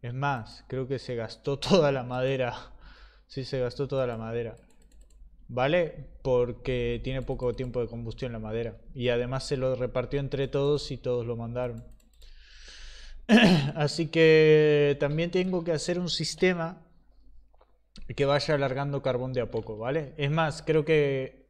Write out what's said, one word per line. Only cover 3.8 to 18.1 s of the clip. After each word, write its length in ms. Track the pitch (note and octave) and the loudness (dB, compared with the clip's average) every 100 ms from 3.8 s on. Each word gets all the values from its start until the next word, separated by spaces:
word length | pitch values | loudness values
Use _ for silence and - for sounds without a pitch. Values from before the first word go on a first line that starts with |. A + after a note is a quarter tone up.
| C#3 | -4
toda 180 | C3+ B2+ | -2 -2
la 100 | A2+ | -4
madera. 400 | A2+ A#2 A2+ - - - - - - - - - - | -6 -6 -6 -10 -20 -20 -20 -20 -20 -20 -20 -20 -10
¿Vale? 600 | A#2+ C3 F3 D#3+ - C3+ - | 0 2 2 0 -4 -16 -8
Porque 800 | C3+ B2 B2 A2+ - B2+ A#2+ A#2+ | 0 2 2 -2 -4 -2 -2 -2
tiene 200 | B2 C3 | -4 -6
poco 340 | B2 B2+ B2 A#2 | -6 -4 -4 -4
tiempo 240 | B2+ A#2+ | -4 -4
de 80 | A2+ | -4
combustión 420 | A#2 A#2 A2 C3 | -6 -10 -8 -8
la 80 | A#2 | -8
madera. 380 | A2 A2 A#2 A2 - | -6 -6 -6 -10 -16
Y 140 | C3+ A#2+ | -4 0
además 400 | A#2+ B2 C3 - | 0 -2 -4 -4
se 80 | C#3 | -2
lo 180 | C3 | -2
repartió 460 | B2+ B2 B2+ B2 C#3 | -2 -2 -2 -2 -4
entre 260 | C#3 C3+ C3+ | -4 -4 -2
todos 460 | C#3+ C#3 D3 - | 0 0 0 -2
y 40 | B2+ | -8
todos 300 | B2+ B2 A#2 | -4 -2 -2
lo 80 | |
mandaron. 500 | A#2 A#2 A#2+ B2 A#2 A#2 - _ _ - - - - - - - - - - - | -6 -6 -4 -6 -6 -14 -20 _ _ -20 -20 -20 -20 -20 -18 -18 -16 -16 -16 6
<clears throat> 480 | A3+ A3 F3 C#3 | 8 8 6 2
Así 320 | D3 D3 - D#3+ | 0 -2 0 -2
que 920 | E3 D#3+ D#3 D#3 D#3 D3+ D3 D3 C#3+ | 6 8 8 10 8 8 6 4 2
también 320 | C#3+ D3+ E3+ | 0 0 0
tengo 320 | F#3 F#3 F#3 | 0 0 -2
que 80 | E3 | -2
hacer 260 | D#3 - F3 | -2 -2 -2
un 100 | F3+ | -2
sistema 760 | - D#3 - F#3 F3+ E3 F3+ - - _ - - - - _ _ _ _ - - | -4 -4 2 2 2 -4 -8 -20 -20 _ -20 -20 -20 -20 _ _ _ _ -14 -12